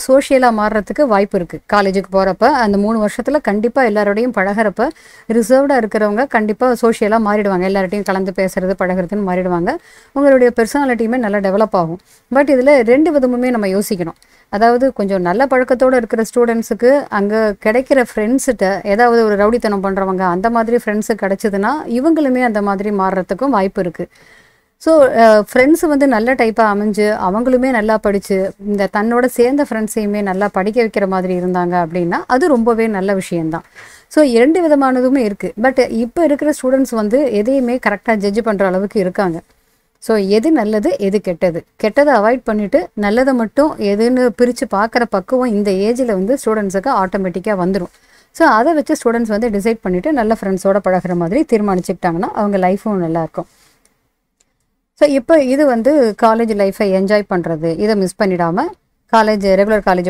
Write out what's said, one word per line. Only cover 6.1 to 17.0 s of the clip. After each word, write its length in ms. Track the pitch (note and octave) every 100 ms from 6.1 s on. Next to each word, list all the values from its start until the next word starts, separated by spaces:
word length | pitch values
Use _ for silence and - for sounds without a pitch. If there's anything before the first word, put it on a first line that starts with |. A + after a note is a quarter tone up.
| G#3 C#4
கண்டிப்பா 440 | A#3 G#3+ G#3 B3+ A#3+
சோஷியலா 380 | A#3 A3 G#3 A3+ G#3
மாறிடுவாங்க. 400 | G#3+ G3+ F3+ F#3+
எல்லார்கிட்டையும் 380 | G3 F#3 G#3
கலந்து 280 | G3 F#3+ F#3+ F#3+
பேசுறது, 380 | F#3+ F#3+ F#3 F#3+
பழகுறதுன்னு 440 | F#3 F#3 F3+ G#3 F#3+
மாறிடுவாங்க. 480 | F3+ F#3 F3 F#3 E4 _ - _
உங்களுடைய 420 | C#4 C#4+ C4 A#3+ A#3
பர்சனாலிட்டியுமே 640 | A3+ C#4+ C#4 A#3 A3+ C4
நல்லா 200 | G#3+ G3+
develop 340 | G3 G3+ G#3+
ஆகும். 280 | F#3+ D#3+ F3+ _ _ - B3+
But 20 |
இதுல 440 | C#4+ C4 C4 C#4+
ரெண்டு 380 | A3+ C4 D#4+ D4
விதமுமே 300 | B3 B3 B3+
நம்ம 180 | A#3+ G3
யோசிக்கணும். 500 | G3 G3+ F#3+ E3 - _ _ -
அதாவது 440 | G3+ A#3 A#3+ C4
கொஞ்சம் 280 | - G3+ F#3+
நல்ல 240 | F3 G3 C4+
பழக்கத்தோட 480 | B3+ B3+ B3 C4
இருக்கிற 300 | B3+ A3+ A3+
ஸ்டூடெண்ட்ஸுக்கு 800 | A3+ B3 A#3 A3+ A3 G#3 A#3+ C#4